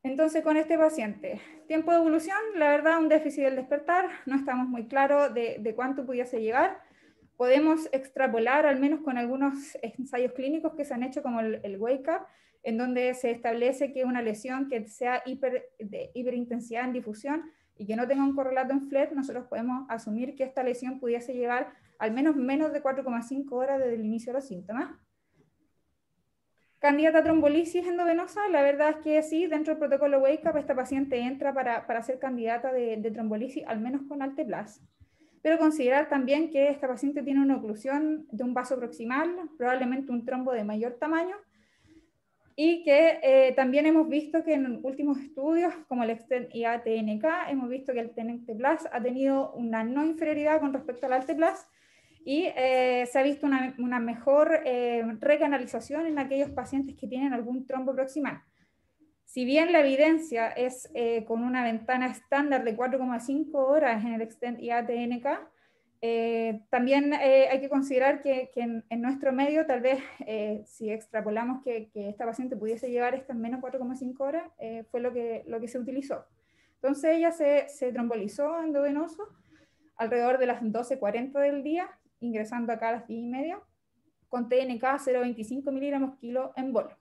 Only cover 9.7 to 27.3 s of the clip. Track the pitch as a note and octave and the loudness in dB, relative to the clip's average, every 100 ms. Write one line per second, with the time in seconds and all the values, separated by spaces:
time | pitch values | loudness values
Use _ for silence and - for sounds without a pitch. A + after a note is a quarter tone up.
9.7 | - A3+ - B3+ B3 B3 B3 C4+ D#4+ D#4 | -12 -10 -10 -6 -2 -2 -2 -2 -2 -2
10.7 | D#4+ C#4+ A#3+ C4 D4 C#4 A#3 A3 G#3+ G3+ | -4 -6 -4 -4 -4 -4 -2 -2 -4 -8
11.7 | G3 A3+ C4+ C#4 F#4 - _ _ _ - | -6 -2 -2 0 -4 -6 _ _ _ -6
12.7 | A3+ B3+ B3 B3 B3+ B3 A#3+ A#3+ A#3 B3 | -4 -2 0 -2 -2 -4 -2 -2 0 0
13.7 | C4+ C#4+ C4+ B3+ B3 A3+ G#3+ C4 C4 C4+ | 0 -4 -2 -2 -2 -2 -6 -6 -6 -4
14.7 | A#3 A3 - B3 B3 C4 C4 B3+ B3 - | -6 -8 -4 -2 -2 -4 -4 -2 -2 -6
15.7 | _ G#3+ G3 - A#3+ B3 B3 A#3+ A#3 - | _ -12 -10 -10 -6 -4 -4 -4 -6 -6
16.7 | A3+ B3+ B3 G#3+ G#3+ C#4 D#4 D#4+ _ _ | -4 -4 -4 -8 -10 -6 -6 -6 _ _
17.7 | _ G3+ A3 B3 C#4 C#4 C#4 C4+ C4 B3+ | _ -6 -4 0 2 2 0 0 0 0
18.7 | C#4 - C#4 D#4 D4 C4+ A#3 B3 - A#3 | -2 0 0 0 -2 -4 -8 -6 -6 -4
19.7 | B3+ C#4 A3+ A3 G#3+ B3+ C#4+ C4 C#4 B3+ | -4 -6 -8 -6 -4 -6 -4 -4 0 -2
20.7 | A#3+ B3+ C4+ A#3+ A#3+ A#3+ B3 A#3+ B3 C#4 | -2 -6 -6 -2 -2 -4 -4 -2 -2 -4
21.7 | - _ _ A3 A#3 D#4 C#4 B3+ C#4 D#4 | -10 _ _ -2 2 2 2 0 0 0
22.7 | C#4+ C4+ C4 B3+ A#3 A#3 C4+ C#4 B3 C4 | 0 -2 -2 -4 -4 -4 -8 -4 -2 0
23.7 | C4+ B3+ A#3 G#3+ A3+ A#3 B3+ C4+ F3+ - | 0 0 -2 -2 -4 -4 -6 -6 -12 -8
24.7 | A#3 - - _ _ _ _ _ _ _ | -6 -6 -10 _ _ _ _ _ _ _
25.7 | _ _ _ _ _ _ _ _ _ _ | _ _ _ _ _ _ _ _ _ _
26.7 | _ C#4+ C#4+ D#4+ D#4+ D#4 | _ 4 6 6 6 6